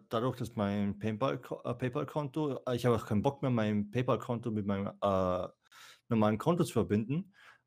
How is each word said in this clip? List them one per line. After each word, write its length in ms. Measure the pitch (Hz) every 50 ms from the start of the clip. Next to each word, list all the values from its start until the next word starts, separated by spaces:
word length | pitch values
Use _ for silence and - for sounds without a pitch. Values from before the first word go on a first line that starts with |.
| - -
dadurch, 280 | 120 113 120 131 127
dass 200 | - 120 - -
mein 420 | 113 101 101 101 104 101 101 101 -
PayPal-Ko-, 640 | 107 110 110 104 131 139 143 131 - - - - -
äh, 100 | 127 120
PayPal-Konto, 880 | 123 127 123 127 147 147 - - 151 147 135 - 156 156 143 127 - -
äh, 80 | 127 123
ich 100 | 120 123
hab 160 | 123 117 107
auch 60 | -
keinen 160 | - 110 101
Bock 200 | 101 139 135 -
mehr, 100 | 143 131
mein 380 | 123 113 107 107 107 104 104 104
PayPal-Konto 600 | - 123 127 131 120 107 - - 117 110 110 120
mit 160 | 107 107 98
meinem, 220 | 101 98 98 98 101 - -
äh, 480 | 98 101 95 95 92 90 90 90 90 - - _ _ _ - - - - - _ _ -
normalen 300 | 120 110 107 107 107 107
Konto 260 | - 160 175 170 165
zu 80 | -
verbinden. 600 | - 113 92 85 104 107 113 120 143 175 196 - _ - - - - _ _